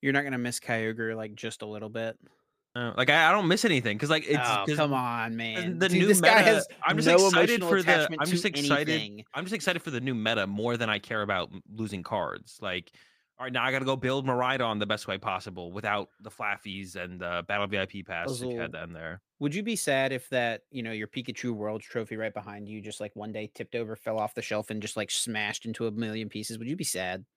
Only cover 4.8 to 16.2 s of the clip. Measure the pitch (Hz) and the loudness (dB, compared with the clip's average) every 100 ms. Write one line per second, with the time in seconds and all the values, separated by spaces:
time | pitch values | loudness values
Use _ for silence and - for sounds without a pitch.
4.8 | 151 127 123 117 113 113 117 110 175 170 | 2 2 0 -2 -4 -4 -4 -4 -4 0
5.8 | 185 180 190 190 175 220 202 214 - - | 2 4 6 10 10 10 8 6 2 -4
6.8 | 151 107 160 175 196 180 180 233 175 190 | 0 2 8 8 8 8 6 4 4 2
7.8 | 170 160 151 160 151 180 202 147 143 151 | 6 4 4 0 0 0 0 0 2 2
8.8 | 151 160 104 104 107 131 180 208 - 175 | 2 0 -2 -10 -12 -8 -6 -4 -2 -2
9.8 | - 127 127 123 107 113 95 101 113 120 | -2 -4 -2 0 0 2 0 -2 -2 0
10.8 | 113 107 - 110 104 95 87 95 - 107 | 0 -2 -2 -4 0 0 -2 -8 -16 -8
11.8 | 110 98 85 107 80 50 - - 101 90 | -6 -6 -4 -2 -2 -6 -14 -12 -6 -6
12.8 | 87 _ _ _ _ _ 127 123 123 135 | -8 _ _ _ _ _ -6 -2 0 0
13.8 | 131 131 127 135 131 123 127 135 120 107 | 0 0 0 0 0 0 2 2 0 0
14.8 | 104 104 - 95 107 92 104 92 85 95 | 0 -2 -2 -6 -4 -4 -6 -10 -10 -6
15.8 | 107 104 98 _ | -2 -2 -4 _